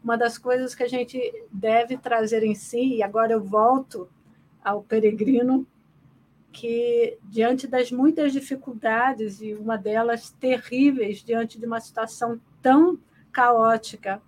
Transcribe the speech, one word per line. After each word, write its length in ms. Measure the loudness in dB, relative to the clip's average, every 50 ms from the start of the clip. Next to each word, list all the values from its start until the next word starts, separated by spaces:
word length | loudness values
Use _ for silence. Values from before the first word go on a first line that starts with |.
uma 140 | -2 -2 0
das 220 | 0 0 -2 -2 -6
coisas 360 | -2 -2 -2 -2 -2 -6 -4
que 80 | -6
a 60 | -4 -4
gente 300 | -2 -4 -6 -6 -6 -6 -6 -6 -8 -10 -18 -14
deve 460 | -10 -4 0 2 2 2 2 0 -6
trazer 460 | -8 _ -2 0 0 0 0 0 0
em 120 | 0 0 -2
si, 420 | -4 -8 -8 -4 -2 0 0 0
e 60 | 0
agora 300 | -2 0 0 0 0 2
eu 100 | 0 -2
volto 640 | -2 0 2 4 4 4 4 2 -2 _ -14 -14 -14 _ _ _ _ _ _ _ _ _ _ _
ao 200 | _ -4 -4 -4
peregrino, 840 | -4 _ 0 2 2 2 2 2 0 2 2 2 2 2 2 0 0 _ _ _ _ _ _ _ _ _ _ _ _ _ _ _ _ _
que 640 | -20 -10 -6 -4 -2 -2 0 2 2 2 2 0 -2 -12 -20
diante 420 | -8 -2 0 2 2 0 -2 -4
das 240 | -2 -2 -2 -2 -2
muitas 400 | 0 4 4 4 4 4 0 0
dificuldades, 1080 | 0 -2 -6 -6 -10 -10 -10 -14 -14 -4 -2 -2 0 2 0 0 0 -2 -6 -8 -8 -10
e 140 | -12 -12 -10
uma 220 | -8 -6 -6 -6 -4
delas 520 | -4 -2 -2 0 0 0 -2 -4 -8 -18
terríveis, 920 | _ _ -2 -2 -2 -2 -4 -6 0 2 2 2 2 0 -4 -4 -6 -8
diante 360 | _ -4 -2 -2 -2 -6 -8 -12
de 80 | -8
uma 140 | -8 -8 -8
situação 600 | -10 -10 _ -8 -8 -8 -6 -6 -6 -6 -6 -8 _ _ _ _
tão 360 | 4 6 8 8 8 6 4 -2 _ _ _ _ _ _
caótica 880 | 0 2 4 4 6 6 4 4 2 0 -2 -12 -18 -10 -8 -8 -8 -8 _